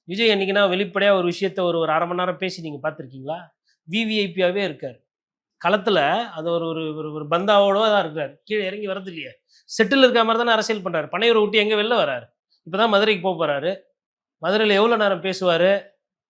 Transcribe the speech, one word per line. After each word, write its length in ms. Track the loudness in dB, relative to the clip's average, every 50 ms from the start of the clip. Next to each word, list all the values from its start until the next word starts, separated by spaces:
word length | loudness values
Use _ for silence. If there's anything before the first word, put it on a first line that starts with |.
| _
விஜய் 260 | -8 -4 0 2 2
என்னைக்குன்னா 340 | 2 2 0 0 2 2 2
வெளிப்படையா 480 | 2 0 -2 -4 -4 -2 0 2 2
ஒரு 180 | 2 2 0 -2
விஷயத்த 300 | -4 -2 -4 -4 -2 -2
ஒரு, 200 | -2 -2 0 -2
ஒரு 120 | 0 0
அரை 160 | 0 0 0
மணி 120 | -2 -4 -4
நேரம் 180 | -4 -4 -4
பேசி 240 | -4 -6 -8 -8 -8
நீங்க 280 | -12 -12 -10 -8 -8 -8
பார்த்திருக்கீங்களா? 480 | -8 -8 -14 -18 -18 -14 -12 -10 -10 -10 -12 -18 _ _ _ _ _ _ _ -6
வி 60 | -4
வி 200 | -4 -2 -2 -2
ஐ 140 | -2 -2 -2
பி 120 | -2 0 0
யாவே 20 |
இருக்காரு. 600 | 0 0 -2 -4 -4 -6 -8 -12 -14 -14 _ _ _ _ _ _ _ _ _ _ _ _ -4 0
களத்துல 600 | 0 0 2 2 2 2 4 4 2 0 -2 -4 -6
அது 200 | -8 -8 -4 -2
ஒரு, 180 | -2 -2 -2
ஒரு, 280 | -4 -6 -6 -6 -8 -8
ஒரு, 180 | -8 -10 -10 -10
ஒரு 120 | -8 -4
பந்தாவோட 540 | -2 -2 0 2 4 4 4 6 4 4 2
தான் 240 | 2 2 2 2 0
இருக்காரு. 300 | -2 -4 -8 -8 -8 -10 _ _
கீழே 220 | -6 -4 -4 -4
இறங்கி 220 | -4 -6 -8 -8
வர்றது 200 | -8 -8 -8 -10
இல்லையே. 220 | -12 -14 -14 -14 -16 -18 _ _ _ _ _
செட்டில் 360 | _ -4 2 2 2 4 6
இருக்க 260 | 6 6 6 6 4 2
மாதிரி 140 | 2 2
தானே 140 | 0 2 2
அரசியல் 300 | 2 0 0 -2 -4 -4
பண்றாரு. 260 | -4 -4 -4 -4 -4 -4
பனையூரை 280 | -2 0 2 4 4 4
விட்டு 180 | 2 2 2
எங்க 180 | 2 2 2 2
வெளில 320 | 0 0 0 0 0 0
வராரு? 160 | 0 -2 -6 -10 -14 _ _ _ _ _ _ -14 -6
இப்பதான் 180 | -2 0 2 4
மதுரைக்கு 340 | 4 4 4 2 0 0 -2
போக 220 | -4 -2 -2 -2
போறாரு. 400 | -2 -2 -2 -4 -4 -6 -6 _ _ _ _ _ _ _ _ _ _ _ -8
மதுரையில 320 | -4 -2 0 2 2 2 4
எவ்வளவு 240 | 4 4 4 2
நேரம் 240 | 2 2 0 0 -2
பேசுவாரு? 600 | -4 -6 -4 -2 0 2 2 4 4 2 2 0 -4 -10 _ _ _ _ _ _ _